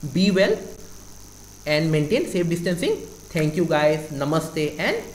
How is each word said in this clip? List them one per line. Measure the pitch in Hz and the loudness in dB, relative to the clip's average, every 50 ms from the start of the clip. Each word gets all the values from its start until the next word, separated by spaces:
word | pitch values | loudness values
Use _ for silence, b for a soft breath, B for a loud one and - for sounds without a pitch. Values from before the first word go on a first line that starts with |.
| - - - | -8 -2 0
Be | 170 185 208 190 190 | 2 4 4 6 6
well | 190 226 - - - - - - - - - - - - - - - - - - - - - - - | 4 4 4 0 -2 -12 -14 -14 -16 -16 -18 -18 -18 -18 -20 -20 -20 -20 -20 -20 -20 -20 -20 -12 -4
and | 147 151 151 160 165 156 | 0 2 2 2 2 2
maintain | 156 151 143 208 262 359 - - | 2 2 2 2 0 0 0 0
safe | 180 175 170 165 | 0 0 0 0
distancing। | 170 170 190 180 170 180 359 440 392 - - - - - - - | 0 0 -2 -2 0 0 -2 -2 -2 -4 -14 -16 -18 -20 -6 -2
Thank | 165 156 151 151 | 0 0 0 2
you | 170 175 | 0 0
guys, | 156 160 151 151 151 151 156 156 156 151 135 139 | 2 2 4 4 4 4 2 -2 -6 -6 -4 -2
namaste | 143 156 160 151 - - 165 151 147 147 - | 0 0 0 0 -2 -2 -2 -2 -2 -2 -2
and | 165 233 370 466 415 - - | -2 -2 -2 -2 -4 -10 -16